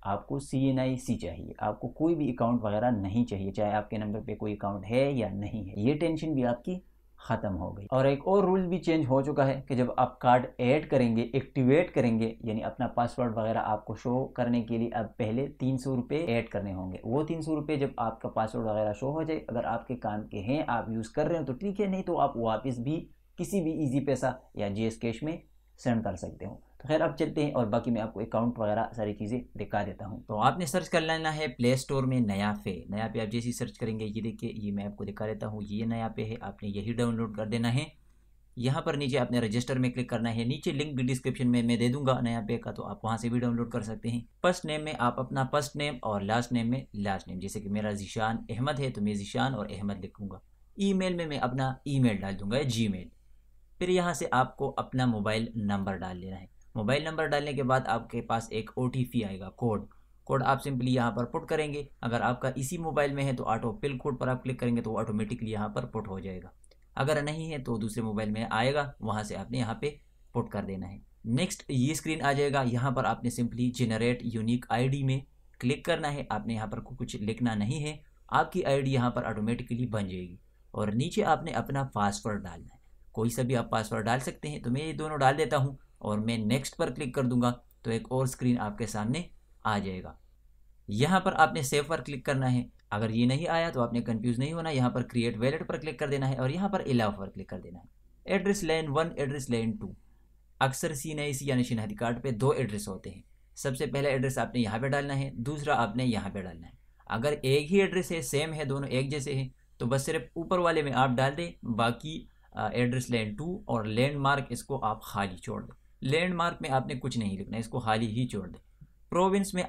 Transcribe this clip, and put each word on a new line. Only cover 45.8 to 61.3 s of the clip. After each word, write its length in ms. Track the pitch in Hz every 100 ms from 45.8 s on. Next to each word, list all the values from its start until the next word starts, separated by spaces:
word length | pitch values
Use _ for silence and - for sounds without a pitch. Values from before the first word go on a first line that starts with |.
| 147 151
और 200 | - 104
लास्ट 280 | - 117 123
नेम 160 | 120 117
में 180 | 131 - 104
लास्ट 300 | 101 95 -
नेम, 120 | 92
जैसे 220 | 98 107
कि 80 | 101
मेरा 220 | 104 107
ज़ीशान 520 | 101 95 - 110 117 -
अहमद 280 | 110 139 139
है 100 | 135
तो 100 | 110
मैं 120 | 104 104
ज़ीशान 400 | 98 123 131 117
और 160 | 101
अहमद 300 | 95 101 98
लिखूंगा। 400 | 95 - 98 95 - - - -
ईमेल 380 | 196 190 185 175
में 100 | 160
मैं 140 | 143
अपना 360 | 123 131 131 131 -
ईमेल 300 | 139 123 101
डाल 180 | 95 98
दूंगा 220 | 101 123
या 60 | 147
Gmail। 440 | 113 110 92 - - - - - - - -
फिर 100 | 180
यहाँ 240 | 180 175
से 120 | 170 -
आपको 360 | 123 131 - 139
अपना 360 | - 127 127 127
मोबाइल 440 | 110 101 110 117 113
नंबर 400 | 101 101 98 92
डाल 240 | 92 90
देना 140 | 92 95
है। 140 | 92 - - 110
मोबाइल 280 | 107 139 160
नंबर 220 | 160 156
डालने 260 | 147 147
के 100 | 139
बाद 240 | 127 131 -
आपके 320 | 117 117 120
पास 280 | - 117 113
एक 180 | 110 104 -
ओटीपी 440 | 123 131 120 120
आएगा, 260 | 104 95 95
कोड। 380 | - 120 104 - - - - -
कोड 160 | 135
आप 180 | 131 135
simply 240 | 143 131 127
यहाँ 240 | 127 117
पर 140 | 120
पुट 220 | 120